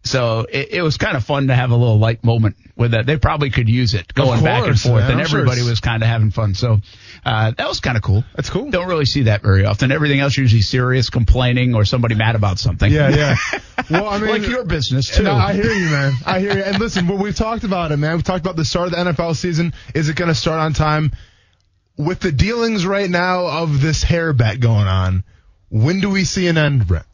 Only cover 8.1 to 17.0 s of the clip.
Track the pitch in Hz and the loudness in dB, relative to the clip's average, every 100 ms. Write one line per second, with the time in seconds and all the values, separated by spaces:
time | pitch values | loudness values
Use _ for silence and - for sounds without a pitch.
8.1 | 98 - - - 185 285 190 180 170 143 | 0 0 -6 -6 -4 -2 -4 -2 0 0
9.1 | 143 113 104 107 95 101 104 131 151 147 | 0 0 0 2 2 2 2 0 2 2
10.1 | 139 139 - 131 113 98 127 123 127 123 | 2 2 2 4 4 2 0 0 0 0
11.1 | - 107 120 123 123 123 113 104 127 120 | -2 2 4 4 2 2 2 2 0 0
12.1 | 110 110 113 104 92 - 90 101 151 139 | 2 2 2 0 0 -4 0 2 4 4
13.1 | 147 147 117 - - - - - 175 208 | 2 2 0 -2 -8 -8 -8 -2 -2 0
14.1 | 202 214 214 202 247 170 160 131 131 127 | -2 0 -2 -2 -4 -2 -4 -2 -2 0
15.1 | - 196 202 190 196 220 214 170 143 139 | 0 2 2 2 2 0 0 0 0 0
16.1 | 127 - 185 202 196 196 196 226 196 | -2 -2 -2 0 -2 -2 -2 -2 -2